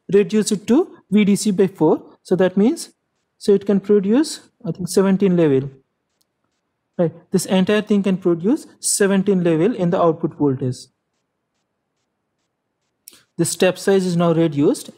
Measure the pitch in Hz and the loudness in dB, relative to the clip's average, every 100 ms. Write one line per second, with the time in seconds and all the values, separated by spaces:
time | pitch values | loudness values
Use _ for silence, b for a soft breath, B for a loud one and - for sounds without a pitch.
0 | - 196 208 214 202 208 - 262 381 - | 0 0 2 0 -2 -2 0 0 0 -8
1 | - 208 202 202 214 190 190 - 160 247 | -2 0 2 0 0 0 0 0 0 0
2 | - B - 180 185 190 220 339 - _ | -4 B -4 0 0 2 0 0 -8 _
3 | _ _ _ _ - 196 196 202 196 208 | _ _ _ _ 0 0 2 -2 2 0
4 | 190 240 311 - - _ - 165 175 208 | 2 0 0 -6 -18 _ -12 -8 -4 0
5 | 190 190 190 175 156 131 135 - _ _ | 2 2 2 2 2 0 -2 -10 _ _
6 | _ _ _ _ _ _ _ _ _ - | _ _ _ _ _ _ _ _ _ -4
7 | 165 - _ 190 - 190 185 208 208 202 | -4 -4 _ -4 0 0 2 0 0 -2
8 | 196 185 180 170 185 311 - B - - | 0 -2 -2 -2 0 -2 -6 B -4 0
9 | 196 196 196 185 170 156 190 247 175 185 | 0 2 0 0 0 2 0 0 -2 0
10 | 175 156 165 - 147 131 127 123 - _ | 0 0 -4 -2 -2 -2 -6 -8 -14 _
11 | _ _ _ _ _ _ _ _ _ _ | _ _ _ _ _ _ _ _ _ _
12 | _ _ _ _ _ _ _ _ _ _ | _ _ _ _ _ _ _ _ _ _
13 | - B B - 165 - 185 175 - 196 | -20 B B -6 -6 -2 -2 0 0 0
14 | 185 170 170 160 165 143 160 294 - | 0 0 0 0 0 0 0 -2 -8